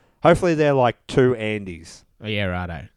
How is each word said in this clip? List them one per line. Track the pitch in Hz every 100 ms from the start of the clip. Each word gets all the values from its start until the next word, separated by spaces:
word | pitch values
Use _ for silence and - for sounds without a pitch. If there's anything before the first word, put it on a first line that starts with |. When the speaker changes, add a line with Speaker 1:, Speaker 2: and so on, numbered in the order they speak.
| _ _
Speaker 1:
Hopefully | 160 170 180 156
they're, | 151
like, | 139 120 - -
two | - 127 117
Andys. | 110 107 95 85 85 - _ _
Speaker 2:
Oh, | 107
yeah, | 104 95
righto. | 90 90 80 -